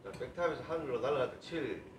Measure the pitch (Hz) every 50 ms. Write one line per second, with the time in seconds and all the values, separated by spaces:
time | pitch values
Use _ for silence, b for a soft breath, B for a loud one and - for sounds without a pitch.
0 | - 101 92 - - - - - 175 165 151 - 123 123 160 165 156 139 123 117
1 | 113 135 147 139 127 120 - - - - 170 165 143 120 98 - - - -